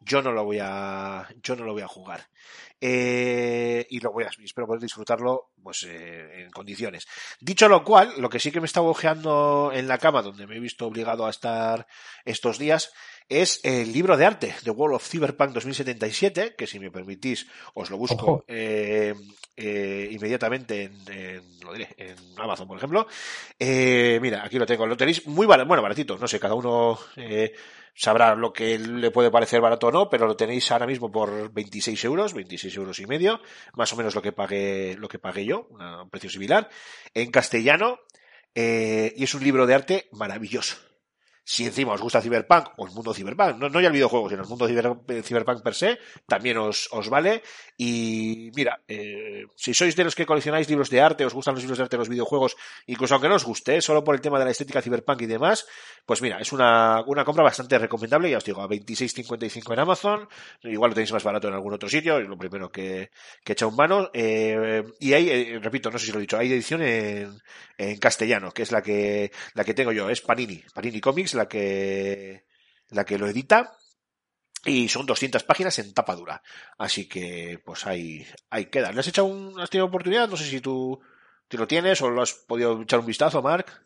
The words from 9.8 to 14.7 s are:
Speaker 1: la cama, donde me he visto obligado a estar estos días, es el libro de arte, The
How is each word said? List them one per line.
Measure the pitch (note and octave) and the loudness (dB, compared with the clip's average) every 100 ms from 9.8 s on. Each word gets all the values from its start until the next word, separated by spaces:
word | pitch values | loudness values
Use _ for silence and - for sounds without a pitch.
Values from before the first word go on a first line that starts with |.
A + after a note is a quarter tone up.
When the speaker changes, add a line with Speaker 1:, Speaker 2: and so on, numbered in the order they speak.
| C3 | -2
Speaker 1:
la | B2+ | 2
cama, | E3 C#3+ | 4 4
donde | G2+ G2 G2+ | -2 -10 -14
me | A2 | -10
he | |
visto | A#2+ - A#2 | -10 -8 -8
obligado | A2 A2+ A#2 A2+ | -6 -4 -2 -2
a | |
estar | A2 A#2+ A2+ A2+ A2+ A#2+ - - - | -4 -4 -2 -2 -2 -6 -20 -20 -16
estos | - A2 B2 A2 | -8 -2 -2 -2
días, | D3 D#3+ - - - - _ | 2 2 0 -12 -20 -20 _
es | C#3 F3+ - | 2 2 2
el | - B2+ A2+ | 0 0 0
libro | A#2 F#3 D3+ | 0 4 6
de | E3+ | 6
arte, | G#3 A2 - | 4 -8 -6
The | - | -6